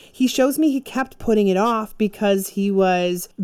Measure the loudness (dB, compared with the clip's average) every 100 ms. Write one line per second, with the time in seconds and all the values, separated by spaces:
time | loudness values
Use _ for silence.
0 | -14 -2 -2 2 0 2 0 0 -4 -6
1 | -6 -6 0 2 2 2 0 -2 -4 -4
2 | -4 0 0 0 -2 -4 0 2 2 2
3 | 0 -4 -8 -10